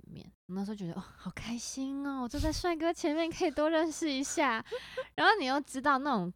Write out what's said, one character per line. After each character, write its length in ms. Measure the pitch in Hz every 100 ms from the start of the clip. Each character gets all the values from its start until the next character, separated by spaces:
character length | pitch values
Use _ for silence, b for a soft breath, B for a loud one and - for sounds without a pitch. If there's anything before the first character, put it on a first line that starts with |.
| -
面， 200 | - - - -
我 80 |
那 100 | 185
时 60 | 196
候 60 | 208
觉 100 | 170
得 80 |
，“哦， 100 | 175 - -
好 140 | 185
开 260 | - 226 233
心 480 | - 269 269 277 277
哦， 160 | 269
我 80 | 240
坐 100 | 294
在 120 | 311
帅 240 | - 359 320
哥 180 | 330
前 220 | 339 330 311
面 160 | 330
可 160 | - 349
以 20 |
多 180 | 285 311
认 240 | 320 330
识 200 | 294 320
一 120 | 269
下。” 400 | 277 330 269 226 - 494 B B
<laughs> 180 | B -
然 120 | 359
后 60 | 427
你 80 | 254
又 120 | 277
知 200 | - 262
道 160 | 285 262
那 140 | 285
种 200 | 220 175